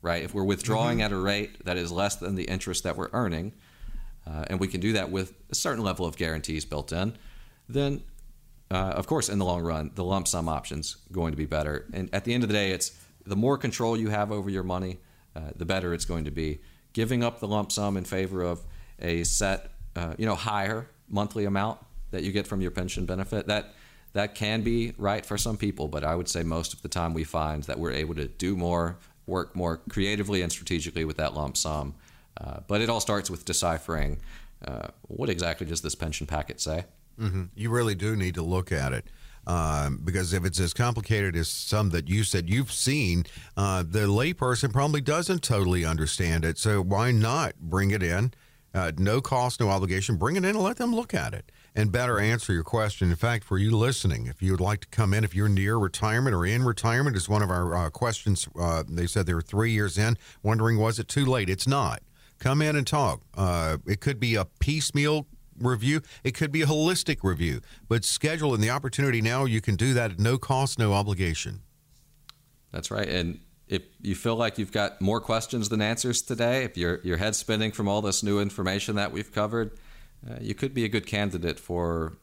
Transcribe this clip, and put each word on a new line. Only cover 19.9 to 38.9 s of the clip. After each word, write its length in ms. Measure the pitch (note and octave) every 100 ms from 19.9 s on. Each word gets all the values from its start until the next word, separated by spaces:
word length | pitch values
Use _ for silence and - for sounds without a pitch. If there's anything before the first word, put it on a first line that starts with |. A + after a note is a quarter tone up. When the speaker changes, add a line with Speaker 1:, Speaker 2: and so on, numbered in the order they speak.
| -
Speaker 1:
uh, 180 | E2+ D#2+
you 80 | A2
know, 100 | F#2
higher 540 | A#2 G#2 G2 A2 A#2+ - -
monthly 360 | G2+ G#2 A2+ G2+
amount 340 | G2 G#2 - - - -
that 120 | F#2
you 80 | E2+
get 140 | G2 F#2+
from 140 | G2+
your 100 | F#2
pension 340 | - F2+ - F2
benefit, 420 | F#2 F#2+ A2 -
that, 260 | G#2 - - - - -
that 220 | G2+ G#2 -
can 260 | G#2+ A2
be 320 | A2 A#2 A2+ -
right 280 | G2+ G#2 -
for 120 | G#2
some 200 | A#2+ G#2+
people, 300 | G2+ - D2+
but 160 | D2
I 120 | D2 E2+
would 120 | F2
say 160 | E2+
most 300 | E2 D#2+ E2
of 80 | -
the 80 | D#2
time 240 | F2+ E2+
we 100 | D#2+
find 400 | D#2 E2 D#2 D2+
that 160 | C#2+ C#2+
we're 120 | E2
able 240 | C2 D2+ D#2+
to 120 | C#2+
do 280 | - F2+ G2
more, 400 | F2 F2 E2+ F2 - _ -
work 300 | F#2+ E2+ F2+
more 220 | F2 E2 -
creatively 520 | - G2 G#2 G2+ G2
and 100 | F2
strategically 540 | - - F2 D#2 E2 D#2
with 120 | D#2
that 160 | D2+
lump 220 | D2+ D2 -
sum. 400 | - D2+ C#2+ C#2+ - - - -
Uh, 200 | - C#2 -
but 140 | G#2
it 80 | A#2
all 100 | A#2
starts 300 | G2+ G#2 -
with 160 | F2 -
deciphering, 760 | F2 F2+ E2 - E2 D2 C#2+ - - - - -
uh, 220 | - - -
what 260 | - - B2
exactly 360 | F2 F2 - E2
does 140 | E2
this 140 | D#2 -
pension 300 | E2 D2+ D2
packet 320 | D#2 C#2+ -
say? 260 | - D#2 F2 - - -
Speaker 2:
Mm-hmm. 240 | A2 F#2 F2+ G2+
You 140 | A2+
really 260 | A#2 A#2 F#2+
do 200 | G#2 A2
need 200 | F#2 F2
to 60 |
look 280 | E2 F#2 F2+
at 220 | D#2+ C2+